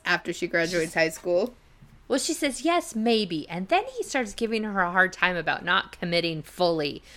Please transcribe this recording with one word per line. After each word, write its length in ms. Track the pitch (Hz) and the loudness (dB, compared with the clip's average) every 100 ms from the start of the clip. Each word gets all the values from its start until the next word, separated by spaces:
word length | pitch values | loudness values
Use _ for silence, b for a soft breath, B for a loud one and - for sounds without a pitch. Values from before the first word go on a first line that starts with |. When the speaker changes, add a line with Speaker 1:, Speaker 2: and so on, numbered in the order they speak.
| - | 0
Speaker 1:
after 280 | 175 175 | 0 0
she 140 | 165 170 | -4 -2
graduates 400 | 170 165 175 160 | 0 2 0 0
Speaker 2:
She's 20 | 165 | 0
Speaker 1:
high 140 | 160 | 0
school. 440 | 165 180 175 247 - - - - - - | 0 0 0 0 -6 -20 -20 -20 -20 -2
Speaker 2:
Well, 100 | - | -2
she 160 | - | 0
says, 320 | 311 294 247 320 | -2 -2 0 0
"Yes, 300 | 349 339 220 | 0 0 -2
maybe." 520 | 226 226 202 160 - | 2 2 2 -4 -6
And 180 | 170 185 | -8 0
then 160 | 359 494 508 | 0 0 -6
he 60 | |
starts 300 | - 277 220 | -4 -2 -4
giving 300 | - 226 220 | -4 -2 -2
her 180 | 214 196 | -2 0
a 100 | 175 | 2
hard 220 | 185 185 | 4 2
time 220 | - 180 175 | 4 0 2
about 280 | 156 139 | -2 -2
not 280 | 175 185 - - | 0 0 0 -8
committing 420 | 180 170 165 156 | 0 0 0 -4
fully 600 | - - 175 165 147 - b | -10 0 2 2 -2 -6 b